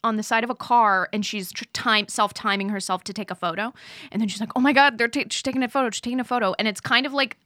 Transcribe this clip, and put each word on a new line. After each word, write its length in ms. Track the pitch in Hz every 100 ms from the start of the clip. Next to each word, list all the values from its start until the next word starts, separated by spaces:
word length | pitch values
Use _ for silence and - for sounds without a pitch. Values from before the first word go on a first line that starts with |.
on 140 | 226 220
the 60 |
side 200 | 214 226
of 60 | 233
a 60 | 247
car, 520 | - 240 220 190 180
and 100 | 214
she's 280 | 202 208 180
tr-, 140 | - -
time, 340 | - 240 214 208
self-timing 640 | - 208 - 220 202 196
herself 340 | 202 - 185
to 100 | -
take 160 | 202 202
a 60 | 180
photo. 360 | 175 170 220 - - - -
And 80 | -
then 80 | 220
she's 120 | 190
like, 100 | 214 -
"Oh 40 |
my 140 | 262
God, 240 | 269 277 226
they're 100 | 233
ta-, 180 | 285 -
she's 140 | -
taking 180 | 269 262
a 60 | 247
photo, 220 | 277 254
she's 100 | 202
taking 180 | 240 254
a 40 |
photo." 320 | 247 240 202 180
And 100 | 220
it's 140 | 202
kind 240 | - 240 269
of 80 |
like 240 | 277 254 -